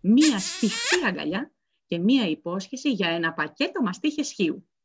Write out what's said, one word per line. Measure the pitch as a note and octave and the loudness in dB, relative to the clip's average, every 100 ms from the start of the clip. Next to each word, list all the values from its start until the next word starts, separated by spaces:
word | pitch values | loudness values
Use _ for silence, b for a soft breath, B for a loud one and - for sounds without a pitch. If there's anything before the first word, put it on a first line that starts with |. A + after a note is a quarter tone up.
μία | F3+ A#3+ D#4 G#3+ | 6 6 6 4
σφιχτή | - F#4 G#3+ - B4 F#4 C4 | -4 -2 -2 -2 0 0 0
αγκαλιά | E3+ D3+ F#3+ D4 _ _ _ _ | -2 -4 -4 -6 _ _ _ _
και | E3+ | -2
μία | F#3 C4+ G3 | 2 4 2
υπόσχεση | D3+ E3+ F#3 F#3 C4 D4 | -4 -6 -8 -8 -6 -4
για | G#3 F3 | -2 -2
ένα | E3+ E3 | 0 -2
πακέτο | D#3+ D3+ - D4 G4 | -4 -8 -4 -6 -2
μαστίχες | A3 F#3 D4+ D4 C#4+ | -4 -2 -4 -4 -8
χείου. | - E3+ G3 _ _ | -2 -2 -2 _ _